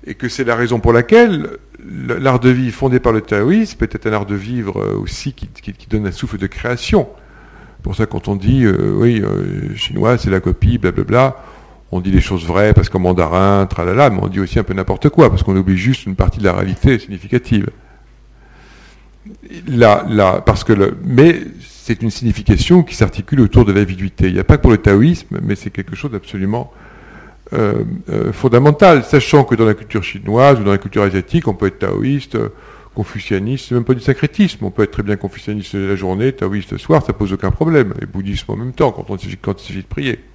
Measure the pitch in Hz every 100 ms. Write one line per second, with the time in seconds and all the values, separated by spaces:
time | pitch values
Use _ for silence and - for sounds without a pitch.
0 | - - 127 - 123 117 120 120 107 117
1 | 120 226 240 170 - - _ - - -
2 | 123 - 131 127 123 127 127 104 135 123
3 | 120 110 - 104 113 208 214 - 113 110
4 | 120 107 101 101 101 123 101 - 50 50
5 | 101 - - - - - - 98 - 110
6 | 101 87 117 107 95 - 120 123 - 208
7 | 131 - - - - - - - - 95
8 | 110 - - 101 98 135 113 - 101 98
9 | 117 113 101 95 - 98 98 104 - -
10 | 104 123 - 95 90 90 95 - 90 85
11 | 101 117 131 - - - - - _ 92
12 | 90 95 - 92 82 85 107 101 87 95
13 | 90 90 82 87 95 101 98 - 87 101
14 | 143 95 95 95 92 - 98 95 95 -
15 | 147 - 147 - - 95 95 92 107 131
16 | - 95 101 - 98 92 95 92 - 120
17 | - 98 - 123 - 110 98 - - -
18 | _ _ _ _ _ - - - - -
19 | _ _ 208 - - 175 - 123 113 104
20 | - 104 98 90 - 104 - 104 98 -
21 | - 123 160 160 - - - - - 113
22 | 113 - 120 - - 98 - 180 165 -
23 | 101 - 98 139 110 - 104 98 95 92
24 | 95 - 95 92 92 - - 107 - 101
25 | 135 175 - 92 - 104 101 - 98 -
26 | 143 107 - 101 98 113 131 - - -
27 | - - - - - - 107 110 107 117
28 | - - - 107 131 120 143 147 196 151
29 | - 147 - 151 135 113 113 107 107 107
30 | 92 98 101 110 139 135 101 98 98 110
31 | 101 95 87 170 151 92 98 - 98 98
32 | 117 143 - 113 110 - - - - -
33 | 101 107 - 98 104 135 - 120 117 127
34 | 131 131 - - 196 - 95 95 104 -
35 | 101 104 98 - - 104 95 101 98 98
36 | 92 95 127 131 98 101 92 98 - 160
37 | - - 101 95 95 - 160 156 110 -
38 | - 95 98 101 - 104 123 127 143 104
39 | 98 98 95 95 - 98 - 95 92 -
40 | 143 113 -